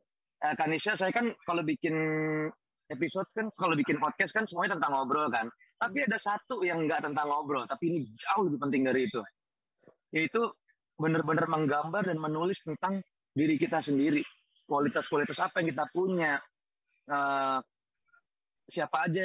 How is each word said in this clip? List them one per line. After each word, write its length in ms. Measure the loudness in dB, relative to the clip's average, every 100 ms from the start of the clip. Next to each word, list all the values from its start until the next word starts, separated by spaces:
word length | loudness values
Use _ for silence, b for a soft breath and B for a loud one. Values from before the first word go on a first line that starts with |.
| _ _ _ _
eh, 160 | -2
Kanisha, 400 | 0 0 0 0
saya 160 | 0 0
kan 240 | 2 0 -2
kalau 180 | -2 -2
bikin 340 | 0 0 0 0 0 0 0 -2 -4 -8 _ _ -14
episode 380 | -4 -4 -2 -6
kan, 180 | -4 -6
kalau 220 | -2 0
bikin 240 | 2 2 0
podcast 320 | 0 0 -2
kan 140 | -2 -4
semuanya 320 | -2 -2 0
tentang 160 | 0
ngobrol 320 | 0 0 0 0
kan. 220 | 0 -4 -8 -20 _
Tapi 280 | -4 0
ada 120 | 0 0
satu 460 | -2 -4 -4 -2
yang 240 | 0 0 0
nggak 160 | 0
tentang 240 | -2 -2 0
ngobrol, 400 | 0 0 -2 -4
tapi 240 | -2 -2
ini 100 | -2 -4
jauh 400 | -6 -2 2 2
lebih 140 | 0
penting 240 | 0 2
dari 260 | 4 2 2
itu. 100 | -2 -8 -12 _ _ _ _ -20 _ _
Yaitu 300 | -2 0 0 -2 -4 _ _ _
benar-benar 540 | -4 0 2 2 2 2
menggambar 580 | 2 2 0 0 -2 0
dan 100 | -2
menulis 460 | -2 -2 0 -2
tentang 400 | -6 -4 -2 -4 -6 _ _
diri 260 | 0 2 2
kita 240 | 2 0
sendiri. 400 | 2 2 4 2 0 -10 _ _
Kualitas-kualitas 760 | -2 0 2 0 0 0 0 0
apa 200 | -2 0
yang 80 | 0
kita 160 | 0 -2
punya, 480 | 0 0 2 2 0 -4 _ _ _ _ _ -4
eh, 520 | 0 2 2 2 0 -2 _ _ _ _ _ _ _ _ _ -10
siapa 300 | -4 -2 -2
aja 160 | 0 0